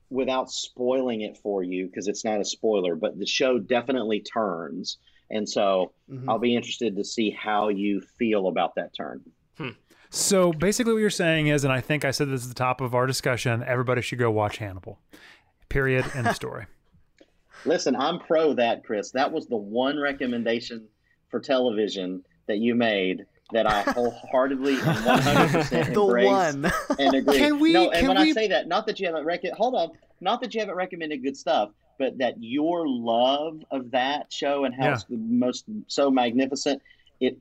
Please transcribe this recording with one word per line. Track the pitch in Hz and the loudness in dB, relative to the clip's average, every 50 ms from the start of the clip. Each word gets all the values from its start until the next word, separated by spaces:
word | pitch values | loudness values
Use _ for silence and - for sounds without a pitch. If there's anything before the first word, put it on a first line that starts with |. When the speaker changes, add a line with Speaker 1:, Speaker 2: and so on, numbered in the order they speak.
| _ - | _ -6
Speaker 1:
without | 131 127 131 120 131 131 123 - | -4 -2 -2 0 -2 -2 -4 -6
spoiling | - - - - - - 123 123 131 135 127 127 117 110 | -8 -10 -10 -10 -6 -4 0 0 0 0 0 -2 -2 -4
it | 107 104 - | -6 -8 -10
for | - - 107 101 98 | -8 -6 -4 -2 -2
you, | 92 90 92 92 92 87 | -2 -2 -4 -4 -4 -6
'cause | - 113 90 | -6 -6 -4
it's | 101 101 - - | -4 -4 -4 -2
not | 113 107 104 | -2 -2 -2
a | 95 | -2
spoiler, | - - - - 110 107 101 90 90 85 | -4 -4 -2 0 2 2 2 2 0 0
but | 80 101 104 - 92 | 0 -2 -4 -4 -4
the | 101 | -4
show | - - - 143 131 127 120 | -2 0 0 2 2 2 0
definitely | 95 87 123 120 117 127 135 127 107 110 107 104 | 0 0 0 0 0 0 -2 -2 0 -2 -2 -4
turns. | 101 - - 117 110 98 87 82 82 71 78 90 117 - - - _ _ _ _ _ - | -4 -4 -4 -2 -2 -2 -2 -6 -8 -8 -10 -10 -10 -10 -12 -12 _ _ _ _ _ -8
And | - 110 107 | -6 -6 -4
so | - - 123 104 98 95 92 90 - _ _ _ - | -2 0 2 2 4 4 2 0 -2 _ _ _ -16
Speaker 2:
Mm-hmm. | 139 127 131 | -14 -8 -2
Speaker 1:
I'll | 120 113 107 | -2 0 0
be | 117 123 120 | 2 2 2
interested | 117 117 - - - 120 110 98 | 0 -2 -4 -6 -4 -4 -4 -2
to | 98 98 | -4 -6
see | - - - 110 101 | -4 -2 -2 -2 -2
how | 95 - - 107 107 104 107 107 | -2 -4 -4 -2 0 0 2 0
you | 101 95 101 104 101 95 | 0 0 0 -2 -2 -4
feel | - - _ - 123 110 107 101 95 | -6 -8 _ -2 0 0 2 2 0
about | 92 82 95 87 78 - | 0 0 0 -2 -2 -2
that | - 85 - - | -6 -8 -8 -8
turn. | - 82 67 60 - - - _ _ _ _ _ | -12 -10 -10 -12 -14 -16 -20 _ _ _ _ _
Speaker 3:
Hmm. | - 151 127 110 _ _ _ _ _ _ - | -12 -10 -10 -12 _ _ _ _ _ _ -10
Speaker 4:
So | - - - - 202 190 180 175 | -6 -2 0 2 4 4 4 4
basically | 165 151 165 196 208 - 247 226 226 | 2 2 0 0 0 0 0 0 2
what | 220 | 2
you're | 214 202 | 2 0
saying | - - 180 165 160 160 151 | 0 2 2 2 4 4 4
is, | 147 147 147 135 | 4 2 2 2
and | 135 | 2
I | 131 131 | 0 0
think | 127 - 151 147 131 | 0 -2 -2 -2 0
I | 139 | 0
said | 127 - 147 139 | 0 0 -2 -2
this | 135 127 120 | -2 -4 -6
at | 127 | -6
the | 120 | -4
top | - 127 127 123 - | -2 0 0 0 0
of | 135 120 120 | -2 0 0
our | 123 127 | 2 2
discussion, | 131 131 - - 143 127 113 - 131 117 113 127 | 0 0 0 0 0 0 0 0 0 0 0 -2
everybody | 131 123 123 127 120 123 123 | -2 -2 0 0 0 0 0
should | 117 - 127 | -2 -2 -2
go | 120 123 117 | 0 2 2
watch | 107 107 104 104 - | 2 2 2 0 -2
Hannibal. | - 117 101 92 92 - 110 107 - _ _ - - - - - _ _ _ _ _ _ - | -6 -10 -10 -10 -12 -14 -16 -18 -18 _ _ -20 -20 -20 -20 -20 _ _ _ _ _ _ -2
Period. | - 139 135 135 131 127 127 - - | 0 0 2 2 2 2 0 -2 -2
End | 135 - | -2 0
of | 233 190 | 0 -2
Speaker 2:
<laughs> | - - | -2 -4
Speaker 4:
story. | - - 127 - - - _ _ _ _ _ _ _ _ _ - _ _ _ _ _ - - - | -10 -10 -10 -14 -16 -20 _ _ _ _ _ _ _ _ _ -20 _ _ _ _ _ -16 -6 0
Speaker 1:
Listen, | 135 165 175 - 151 127 | 0 0 2 2 0 0
I'm | 113 135 156 175 170 | 2 0 0 -2 -2
pro | - - 170 156 160 151 131 | -2 2 2 4 4 4 4
that, | 123 120 117 107 - - | 4 2 2 0 -2 -4
Chris. | - 113 104 98 - | -6 -4 -4 -4 -4
That | - 127 143 139 | -2 -2 0 0
was | 151 156 - | -2 -4 -6
the | - 120 | -4 -6
one | 107 104 101 110 120 127 135 147 151 | -6 -6 -4 -2 -2 0 0 0 -2
recommendation | 143 143 139 139 143 123 120 120 113 117 117 120 117 - 120 113 110 - _ _ _ _ _ _ _ _ | -2 -2 -2 -2 -4 -4 -2 -2 0 0 -2 -2 -4 -8 -14 -14 -16 -20 _ _ _ _ _ _ _ _
for | - 120 | -8 -6
television | - - 135 127 127 127 107 107 107 95 90 98 92 90 92 90 - _ _ _ _ | -2 0 0 2 2 2 0 0 0 -2 -2 -4 -6 -6 -6 -8 -10 _ _ _ _
that | - 110 | -4 -2
you | 101 113 120 117 | 0 0 2 2
made | 120 117 113 107 98 92 92 92 - - _ _ _ _ - | 2 2 2 2 2 0 0 -2 -4 -8 _ _ _ _ -4
that | - 113 107 | 0 0 2
I | 107 107 101 | 2 2 2
Speaker 2:
<laughs> | 101 285 | 0 0
Speaker 1:
wholeheartedly | 247 123 120 120 117 - - - - 127 135 139 139 131 131 143 135 127 | 0 0 0 -2 -2 -6 -6 -2 0 0 2 0 0 -2 0 0 0 0
and | 117 160 139 107 110 | 0 0 0 0 2
one | 123 - - | 2 2 4
hundred | 135 - 143 - - 160 | 4 4 4 4 4 4
percent | 143 165 147 139 - 170 156 - - | 4 2 0 0 0 0 0 2 2
Speaker 2:
The | 208 | 2
Speaker 1:
embrace | 208 196 190 - - | 4 4 4 6 6
Speaker 2:
one. | - 196 190 180 156 139 139 147 170 - 622 - | 6 6 4 2 2 0 0 -2 -2 -2 -2 -2
<laughs> | - 285 - | -4 -2 0
Speaker 1:
and | 277 269 269 | 2 2 2
agree. | 269 247 277 285 | 4 4 4 4
Speaker 4:
Can | 269 294 302 302 285 | 6 6 4 4 4
we, | 302 320 330 | 4 6 6
Speaker 1:
No, | 359 359 - | 6 4 4
and | - 170 | 4 2
Speaker 4:
can | - | 4
Speaker 1:
when | 269 285 | 4 4
Speaker 4:
we | 294 311 311 | 4 4 4
Speaker 1:
I | 302 | 4
say | 220 220 | 2 2
that, | 202 180 151 - | 2 2 0 0
not | 131 170 208 214 | 0 -2 -2 0
that | 220 196 196 | -2 -4 -2
you | 196 | -2
haven't | 175 160 156 139 | -2 -2 -2 -2
rec-, | 160 175 180 185 180 165 | -2 -4 -2 -4 -4 -2
hold | 170 214 254 262 | 0 0 0 2
on, | 202 170 165 - - _ _ _ - | 0 -2 -2 -4 -12 _ _ _ -6
not | 175 185 226 240 | -2 -2 0 0
that | 262 220 - | -2 -4 -4
you | 220 | -4
haven't | 214 196 180 | -4 -4 -4
recommended | 180 185 180 185 170 165 156 151 131 | -4 -4 -4 -6 -6 -6 -6 -4 -4
good | 123 139 139 | -4 -4 -6
stuff, | - - 175 160 123 104 104 - _ _ _ _ | -4 -2 0 2 2 2 0 -4 _ _ _ _
but | - 135 123 - 123 | -4 -4 -4 -2 -2
that | 131 117 107 110 | -2 -2 -2 -4
your | 117 113 123 147 151 165 175 170 165 | -8 -4 -2 0 0 0 0 0 -2
love | 147 127 120 117 117 113 117 123 131 139 147 151 165 160 156 156 - | -2 -2 -2 0 2 2 4 4 4 2 2 -2 -4 -8 -10 -10 -8
of | 139 135 123 120 | -8 -8 -6 -2
that | 123 127 127 135 143 147 - - | -2 0 0 0 -2 -4 -6 -8
show | - - 151 139 143 143 139 | -8 -4 -2 -2 0 0 0
and | 131 120 | -2 -2
how | 131 135 | 0 0
Speaker 4:
Yeah. | - 135 | 0 0
Speaker 1:
it's | 120 - | 0 -4
the | - 123 | -6 -8
most, | 113 110 113 120 123 123 127 123 - - - 107 107 - | -6 -2 0 2 2 2 0 -2 -4 -8 -12 -12 -12 -10
so | - - - 143 139 | -6 0 2 2 4
magnificent, | 131 131 123 120 110 131 135 135 143 - - 147 139 139 - - - _ _ _ _ - | 4 4 2 2 2 2 0 0 -2 -2 -2 -2 -2 -2 -6 -14 -20 _ _ _ _ 0
it | 127 127 - - | 0 0 0 0